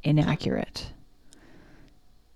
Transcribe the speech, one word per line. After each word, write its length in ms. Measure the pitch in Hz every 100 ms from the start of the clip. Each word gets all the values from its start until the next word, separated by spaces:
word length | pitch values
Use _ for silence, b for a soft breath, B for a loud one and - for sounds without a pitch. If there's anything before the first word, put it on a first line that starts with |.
inaccurate. 840 | - 151 147 147 - - - - - - - - - - - - - - - - - - _